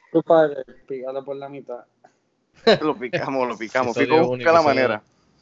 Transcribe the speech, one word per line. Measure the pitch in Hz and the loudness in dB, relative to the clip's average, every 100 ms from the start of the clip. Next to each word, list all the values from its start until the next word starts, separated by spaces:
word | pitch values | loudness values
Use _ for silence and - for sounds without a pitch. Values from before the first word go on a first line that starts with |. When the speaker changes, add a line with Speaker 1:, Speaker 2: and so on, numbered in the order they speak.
| _ | _
Speaker 1:
Tú | 165 | -4
padre, | - 165 156 143 131 127 _ | 2 4 2 -2 -12 -18 _
pícalo | 135 127 135 | -10 -8 -10
por | 131 139 | -10 -12
la | 139 | -12
mitad. | 143 120 120 - _ _ _ _ _ _ _ - 196 | -16 -14 -16 -18 _ _ _ _ _ _ _ 2 2
Speaker 2:
lo | 151 131 | 2 -4
picamos, | 123 165 143 139 123 | -6 -6 -4 -2 -4
lo | 110 | -4
picamos. | 110 127 123 117 | -4 -2 -2 0
Speaker 3:
Episodio | 135 156 | 2 2
Speaker 2:
Fico | 127 | 2
Speaker 3:
uno, | 127 | 0
Speaker 2:
busca | 127 | 2
la | 165 | 4
Speaker 3:
episodio | 151 | 4
Speaker 2:
manera. | 135 127 107 - _ _ _ | 2 2 -2 -8 _ _ _